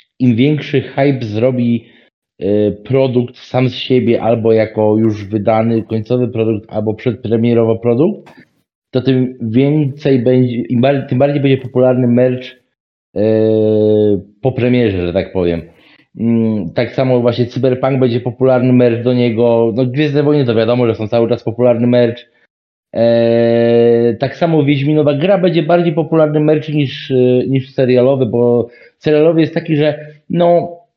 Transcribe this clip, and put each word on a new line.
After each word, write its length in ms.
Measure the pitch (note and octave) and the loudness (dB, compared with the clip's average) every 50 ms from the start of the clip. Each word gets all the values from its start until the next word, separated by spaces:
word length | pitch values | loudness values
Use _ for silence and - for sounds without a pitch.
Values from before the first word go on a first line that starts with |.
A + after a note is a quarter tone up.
| _ _ _ - | _ _ _ -2
im 180 | B2+ B2 A#2 | 0 0 2
większy 440 | G#2+ C3 D3 D3+ D3 D3 - - C3+ | 2 2 2 0 -2 -4 -4 -4 -4
hype 440 | C3 - - C#3 C#3 D3 C#3 A#2+ A#2+ | -4 -4 -2 -2 0 0 0 -2 -4
zrobi, 600 | G#2+ G#2 G#2+ A#2 C3 B2+ B2 A#2+ A#2+ A#2 A#2 - - _ _ _ _ _ _ _ _ _ - | -6 -4 -2 0 0 0 0 -2 -2 -2 -2 -4 -10 _ _ _ _ _ _ _ _ _ -6
e, 340 | - G2 G#2 G#2 G#2 G#2 G2+ | -4 -2 0 0 0 0 -2
produkt 640 | G2+ - - B2+ C3+ C3+ C3 A#2 B2 B2 B2 - | -4 -6 -2 0 0 0 0 0 -2 -2 -4 -6
sam 320 | - - - - B2+ C3 B2 | -16 -12 -6 -2 -2 0 -2
z 60 | - | -2
siebie, 480 | - - - C3 B2+ B2+ A#2 A#2 - - | -4 -4 0 0 0 2 2 0 0 0
albo 300 | A2 A#2+ A#2 G#2+ A2+ A2+ | 0 0 0 2 2 2
jako 440 | A2 A2 G#2 - A2 G#2+ G#2+ G#2+ | 2 0 0 -2 0 0 2 2
już 280 | A2 A2+ A2 G#2 G2+ G2+ | 2 2 0 -2 -4 -6
wydany, 580 | F#2+ G#2+ A2 G2+ A2+ A2 A2 A2+ A2+ A#2 A2+ - | -6 -6 -4 0 0 0 0 0 0 0 -2 -2
końcowy 460 | - A2 A2 G#2 - B2+ B2 B2 A#2 | -4 -6 -6 -4 -2 -2 -2 -2 -2
produkt, 440 | B2 A2+ A2 A2 A2+ G#2 - - - | -2 -2 -2 -2 -2 -4 -6 -8 -8
albo 220 | A2 G#2+ A2 G#2+ | -6 -4 -4 -4
przedpremierowo 840 | - - B2+ G#2+ - - G#2 A2+ A2+ A#2 A#2+ A#2 A2+ A#2 A2+ A2+ A2 | -4 -4 -6 -4 -4 -4 -2 -2 0 2 2 2 2 2 2 0 -2
produkt, 540 | - A#2+ A#2 A#2+ D#3 G#3 G3+ - - - - - - _ _ _ _ _ _ _ _ _ | 0 -2 0 2 0 0 -2 -6 -12 -20 -20 -20 -20 _ _ _ _ _ _ _ _ _
to 100 | - B2+ | -6 -4
tym 380 | B2+ C#3 C3 B2+ B2+ B2+ B2+ B2+ | 0 0 0 0 0 -2 -4 -8
więcej 760 | A#2 A2+ A2 B2+ C#3 C#3+ D3 D#3 D3+ C#3 C3 - - C#3+ C3+ B2+ | -6 -2 0 0 2 2 2 0 0 -2 -4 -4 -2 0 0 2
będzie, 380 | A2+ B2+ B2+ B2+ B2+ B2+ A#2 | 2 2 2 2 2 0 -2
im 240 | A#2 A#2 - B2+ A#2 | -4 -6 -4 -2 0
bar-, 260 | B2 C#3 C#3+ C3+ C3 - | 0 0 0 -2 -2 -4
tym 100 | B2+ B2 | -2 0
bardziej 240 | C#3 C#3+ C#3+ C#3+ C3 | 0 0 0 0 0
będzie 160 | C#3 C3+ - | 0 0 0
popularny 480 | - A#2 - B2 B2+ B2+ C3 B2 B2+ | -2 -4 -2 0 2 2 2 2 0
merch, 400 | A#2+ A#2+ A#2+ B2+ B2+ B2+ B2+ B2+ - - _ _ _ _ _ _ _ _ _ _ _ - | 2 2 2 2 0 0 -4 -10 -14 -20 _ _ _ _ _ _ _ _ _ _ _ -6
e, 60 | F#2 G#2 A2 A2 A2 A2 A2 A2 A2 A2 G#2+ G#2+ G#2+ G#2+ G#2+ G#2+ G#2+ G#2 G#2 G#2 F#2+ - - _ _ - | -2 0 0 2 2 2 2 2 2 2 2 2 2 2 2 2 2 2 2 0 -2 -4 -8 _ _ -4
po 100 | C3 - | -4 -2
premierze, 540 | - A#2 B2 B2 B2 A#2+ G#2+ G2 F2+ F2 | 0 0 0 2 2 0 0 -2 -2 -4
że 60 | F2 E2 | -2 -2
tak 200 | F#2+ F2+ - - | -4 -4 -4 -4
powiem. 300 | F#2 F2+ F2 E2+ E2 E2 - _ _ _ _ _ _ _ _ - - | -2 -2 -2 -2 -4 -6 -12 _ _ _ _ _ _ _ _ -10 -6
Mm, 520 | A2 A#2 A#2 A2+ A2+ A2+ G#2+ G#2+ F2 E2 | -2 -2 0 0 0 -2 -2 -4 -6 -6
tak 220 | - - A#2+ A2+ - | -4 -4 -6 -4 -2
samo 280 | - C3+ B2+ B2+ B2 | -2 -2 0 0 0
właśnie 260 | A#2 A#2+ A#2 - B2 | 0 0 0 -2 -2
Cyberpunk 540 | - - B2 A#2+ C3 B2 B2+ C3 C3 C#3 C3 | -4 -4 -2 0 0 0 0 -2 -2 0 0
będzie 200 | C3 B2+ A#2 B2 | 0 0 0 -2
popularny 520 | A#2 C3 G#2+ - B2+ C3 B2+ B2+ B2 B2+ B2+ | -4 -6 -4 0 2 2 2 2 2 2 4
merch 300 | B2 B2 A#2+ A#2 A2+ A2+ | 4 4 2 0 0 -2
do 100 | B2 B2+ | 0 0
niego. 600 | B2 B2 B2 G#2+ A2 A#2+ A#2+ A#2 A#2 A#2 A2 G2+ | 0 0 0 0 0 2 2 2 2 0 0 0
No, 120 | A#2+ C3 | -2 -2
Gwiezdne 360 | B2+ B2 C#3+ D#3 D3 C#3 D3 C#3+ | -2 -2 -2 -2 -2 0 0 0
Wojny 220 | D3 D3 D3 C3+ | 2 2 2 0
to 100 | A#2+ A2+ | 0 0
wiadomo, 320 | A2+ A2 A2 A#2+ B2 B2 | 0 2 0 0 0 0
że 80 | A2+ G#2+ | 0 -2
są 140 | - A2 G#2 | -2 -4 -2
cały 200 | - A#2 A#2 A2+ | 0 0 0 0
czas 160 | A#2+ A#2 - | -2 -4 -4
popularny 420 | A#2 G#2+ A#2+ B2 B2 A#2+ A2+ A#2+ | -6 -4 0 2 2 2 2 2
merch. 360 | A#2+ B2 B2 A#2+ A#2 A2+ - - _ _ _ _ _ _ _ _ _ _ _ _ _ - | 2 2 2 2 2 0 -4 -12 _ _ _ _ _ _ _ _ _ _ _ _ _ -4
E, 1200 | - A#2 A#2 A#2 A#2 A#2 A#2 A#2 A#2 A#2 A#2 A#2 A#2 A#2 A#2 A#2 A#2 A#2 A#2+ A#2 A#2 A#2 A#2+ A#2 | 0 0 2 2 2 2 2 2 2 2 2 2 2 2 2 2 4 4 4 4 2 2 0 -2
tak 220 | A2 C#3 C3 - | -2 -4 -6 -4
samo 280 | - F3 E3 D#3+ D#3 C#3+ | -2 -2 0 0 2 2
Wiedźminowa 500 | C#3 D3 C3+ C3+ D3 D3+ D3+ D3 D3 D3 | 0 0 0 0 0 0 0 0 0 0
gra 240 | C#3 D#3+ G3 G3+ F#3 | 0 0 0 0 0
będzie 240 | C#3 C#3 C#3+ E3+ D3+ | 0 0 0 0 0
bardziej 300 | D#3 E3+ F3 E3+ F3 D#3 | 0 0 0 0 0 -2
popularny 480 | E3 D#3 - E3 D#3+ D#3 D3+ D3+ D3+ | -2 -2 0 0 0 2 2 0 0
merch 280 | D3+ D3+ D#3 D3+ D3 - | 0 2 0 0 -2 -4
niż, 420 | D3 D3+ C#3+ B2+ - - - - | -4 -2 -2 -4 -6 -10 -8 -2
e, 40 | C3+ B2+ B2 B2 B2+ B2+ - | 0 2 2 4 2 2 0
niż 280 | - C3+ C3+ C3 - - | 0 -2 -2 -4 -4 -4
serialowy, 520 | - C3 B2 B2+ B2 A#2+ C3 C#3 B2+ C3 | -2 0 2 2 4 4 2 2 0 -2
bo 420 | A2 F#2+ A#2+ A#2+ A#2+ A#2+ A#2+ A2+ - - - - - _ _ | -2 0 0 0 2 2 0 -2 -4 -8 -20 -20 -20 _ _
serialowy 420 | - D#3 D3+ D3+ D3+ E3 E3 E3 | -2 0 2 4 4 2 2 2
jest 140 | D#3 D3+ D#3+ | 0 0 -2
taki, 220 | F3 E3 D#3+ D#3+ | -6 -4 -2 -2
że 300 | C#3+ D3+ D3+ D3 D3+ - - - _ _ - | 0 0 0 -2 -4 -8 -18 -20 _ _ -6
no, 460 | E3+ E3+ F3 F3 F3 E3+ E3+ F3 F3 - _ _ _ | -2 0 2 2 2 2 0 -4 -10 -16 _ _ _